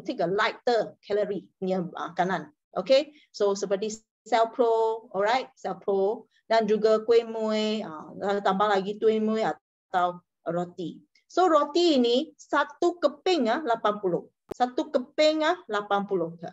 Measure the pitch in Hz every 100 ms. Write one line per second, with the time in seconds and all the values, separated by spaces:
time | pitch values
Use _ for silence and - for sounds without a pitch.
0 | - 247 170 202 214 - 247 226 160 -
1 | - 202 196 185 - _ 185 185 170 -
2 | 151 170 180 170 151 _ _ - 190 269
3 | 302 - _ - 202 196 196 196 214 214
4 | _ _ - 226 226 - 233 226 220 226
5 | - 190 208 262 262 _ 190 180 - 196
6 | 196 240 - _ - 226 208 214 220 220
7 | 220 233 226 226 220 214 214 214 175 151
8 | - 180 190 202 202 190 214 196 190 214
9 | 220 220 214 220 175 - _ _ _ 185
10 | 180 175 - _ 165 170 175 185 165 -
11 | _ _ _ 339 359 302 285 339 349 269
12 | 233 247 311 - - 294 285 - 339 349
13 | 294 - 381 339 220 285 233 226 214 208
14 | 190 170 - _ - - 247 254 - 254
15 | 247 - 302 311 311 359 - 208 208 202
16 | 202 185 165 170 156